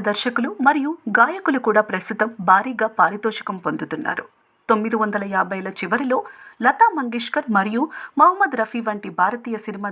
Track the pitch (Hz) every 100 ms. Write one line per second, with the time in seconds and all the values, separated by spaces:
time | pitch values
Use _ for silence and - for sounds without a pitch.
0 | 208 202 247 240 269 415 269 302 285 339
1 | 226 202 262 381 359 262 226 214 214 190
2 | - 208 220 226 185 190 247 233 220 220
3 | 170 208 220 214 - 185 156 151 151 156
4 | - - - _ _ _ - 214 220 226
5 | 214 202 202 196 185 190 190 - 180 233
6 | 262 254 - - - - 240 - 466 320
7 | 247 233 233 294 294 202 208 233 311 -
8 | - 285 330 381 392 247 220 233 220 208
9 | 196 165 185 233 240 220 220 196 202